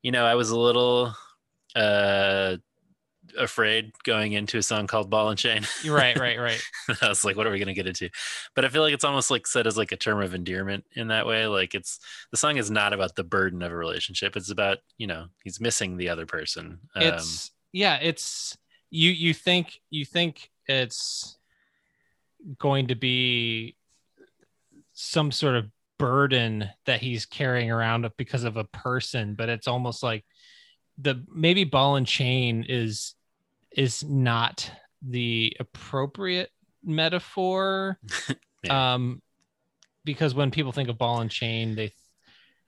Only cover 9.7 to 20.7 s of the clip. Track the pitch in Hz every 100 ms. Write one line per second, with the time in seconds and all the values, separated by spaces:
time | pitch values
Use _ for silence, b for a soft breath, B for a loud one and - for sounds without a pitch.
9.7 | 107 104 - - 107 98 92 87 92 98
10.7 | 101 - - 110 110 113 113 110 101 90
11.7 | 101 - - B B B 120 151 143 104
12.7 | 107 104 101 92 - 85 98 95 90 87
13.7 | 85 82 87 - 92 101 104 95 101 101
14.7 | 98 _ _ 107 82 87 _ 98 90 117
15.7 | - 98 90 87 82 80 - 90 - 82
16.7 | 85 - - 160 165 82 80 - _ _
17.7 | 185 202 143 160 - - - - - _
18.7 | b _ 160 165 170 170 160 - 180 165
19.7 | - _ 156 139 175 170 - - _ -